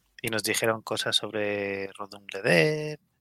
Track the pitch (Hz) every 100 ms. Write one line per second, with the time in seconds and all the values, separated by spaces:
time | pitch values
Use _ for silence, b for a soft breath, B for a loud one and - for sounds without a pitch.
0 | _ _ 120 110 104 104 117 110 - 107
1 | 123 - 107 107 104 104 101 98 98 -
2 | 101 101 - 98 113 170 156 151 151 151
3 | _ _